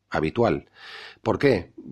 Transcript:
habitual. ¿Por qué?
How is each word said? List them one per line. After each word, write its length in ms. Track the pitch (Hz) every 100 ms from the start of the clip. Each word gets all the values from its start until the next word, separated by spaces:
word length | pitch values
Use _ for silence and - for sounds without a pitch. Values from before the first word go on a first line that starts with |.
| -
habitual. 640 | 82 78 120 113 69 - _ - - - -
¿Por 160 | 113 -
qué? 360 | 143 104 - - -